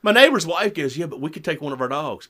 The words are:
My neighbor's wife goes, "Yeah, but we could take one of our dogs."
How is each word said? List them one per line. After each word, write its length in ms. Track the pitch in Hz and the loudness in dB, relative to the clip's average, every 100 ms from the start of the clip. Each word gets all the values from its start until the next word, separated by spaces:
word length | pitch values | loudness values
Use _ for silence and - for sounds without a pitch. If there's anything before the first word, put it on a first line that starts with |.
My 120 | 208 | 2
neighbor's 340 | 233 294 240 160 | 6 6 6 0
wife 280 | 170 208 | -2 -2
goes, 220 | 170 139 127 | -2 -4 -4
"Yeah, 100 | 175 | -8
but 140 | 127 | -8
we 80 | 147 | -8
could 160 | - | -6
take 160 | 170 139 | -6 -6
one 120 | 147 | -6
of 80 | 131 | -4
our 80 | 127 | -4
dogs." 400 | 143 151 98 | -4 -6 -8